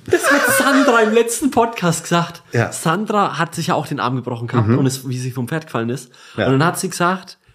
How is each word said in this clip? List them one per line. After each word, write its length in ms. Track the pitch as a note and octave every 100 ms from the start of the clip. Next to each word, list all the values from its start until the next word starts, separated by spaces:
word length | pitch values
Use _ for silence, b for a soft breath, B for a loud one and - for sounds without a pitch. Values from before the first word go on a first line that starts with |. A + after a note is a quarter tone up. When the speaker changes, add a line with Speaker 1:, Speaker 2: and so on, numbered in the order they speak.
| -
Speaker 1:
Das 220 | - -
hat 120 | C#4+ B3 C4+
Sandra 440 | C4 C4+ C4+ A#3
im 120 | G#3+
letzten 380 | A3+ A#3 - C#4+
Podcast 540 | - A#3 - F3+ D#3+
gesagt. 400 | - E3+ E3+ - -
Speaker 2:
Ja. 180 | A#2+ G2+
Speaker 1:
Sandra 680 | - E3+ F3 G#3+ G#3 F3+ C3+
hat 200 | E3+ -
sich 100 | E3
ja 80 |
auch 140 | C#3+ -
den 100 | C#3
Arm 160 | A2
gebrochen 320 | C3 A#2+ A#2 A#2
gehabt 220 | A#2+ G#2
Speaker 2:
Mhm. 100 | B2
Speaker 1:
und 80 | C3+
es, 220 | C3 C#3
wie 100 | B2
sie 140 | B2+
vom 160 | B2+ A#2+
Pferd 180 | D#3+ D#3
gefallen 240 | B2 A#2
ist. 220 | B2 - B B B
Speaker 2:
Ja. 100 | G#2+
Speaker 1:
Und 60 |
dann 120 | C3+
hat 140 | D#3+ E3+
sie 100 | F#3+
gesagt, 480 | - F3 F#3 - - _